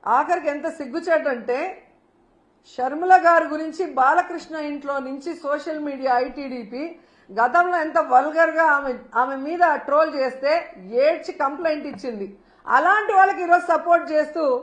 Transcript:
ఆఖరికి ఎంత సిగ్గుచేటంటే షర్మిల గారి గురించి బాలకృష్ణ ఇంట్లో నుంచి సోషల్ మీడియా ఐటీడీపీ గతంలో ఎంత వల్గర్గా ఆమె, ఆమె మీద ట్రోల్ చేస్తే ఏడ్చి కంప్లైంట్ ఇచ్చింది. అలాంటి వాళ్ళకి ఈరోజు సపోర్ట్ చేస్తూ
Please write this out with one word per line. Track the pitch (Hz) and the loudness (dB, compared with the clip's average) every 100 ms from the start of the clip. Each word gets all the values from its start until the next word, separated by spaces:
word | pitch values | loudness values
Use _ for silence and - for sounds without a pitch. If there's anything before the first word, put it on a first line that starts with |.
ఆఖరికి | - 240 302 349 302 | 0 0 2 -2 -2
ఎంత | 285 320 - | -6 -8 -8
సిగ్గుచేటంటే | 277 311 339 320 285 247 214 247 359 370 _ _ _ _ _ _ _ _ _ | -10 -8 0 0 0 -4 -4 -4 -6 -10 _ _ _ _ _ _ _ _ _
షర్మిల | - 254 294 359 370 | -6 -6 -4 6 6
గారి | 339 339 311 | 8 4 4
గురించి | 311 320 311 349 | -4 -8 -6 -4
బాలకృష్ణ | 262 262 320 - 339 - 311 | 2 4 4 0 -8 -10 -8
ఇంట్లో | 294 285 277 277 | -8 -8 -6 -6
నుంచి | 254 269 339 320 | -6 -10 -10 -10
సోషల్ | 285 294 311 311 | -4 -4 -4 -6
మీడియా | 294 269 262 247 | -6 -4 0 0
ఐటీడీపీ | 262 - 277 254 208 247 330 330 _ _ _ | 0 -6 -10 -10 -10 -10 -10 -12 _ _ _
గతంలో | 196 240 339 359 359 | -2 2 2 2 0
ఎంత | 311 330 | 0 -2
వల్గర్గా | 302 247 285 311 320 320 | 4 4 4 2 2 4
ఆమె, | 320 285 277 240 - 226 | 2 2 0 -8 -6 -2
ఆమె | 262 269 | -2 -2
మీద | 277 339 349 285 - | -6 0 2 2 0
ట్రోల్ | 285 311 285 | 2 2 0
చేస్తే | 262 254 277 330 - - 185 | -4 -2 -2 -2 -2 -18 -6
ఏడ్చి | 233 285 330 - | 0 2 0 -6
కంప్లైంట్ | - 277 294 330 302 285 | -4 -4 -2 -4 -4 -8
ఇచ్చింది. | - 262 214 196 - _ _ - | -10 -10 -10 -12 -14 _ _ 0
అలాంటి | 254 330 415 415 | 2 4 2 2
వాళ్ళకి | 392 381 392 | 4 4 2
ఈరోజు | 349 349 349 | 2 2 4
సపోర్ట్ | 320 339 339 294 | -2 4 2 2
చేస్తూ | 302 302 330 302 254 | -2 -2 -2 -2 -2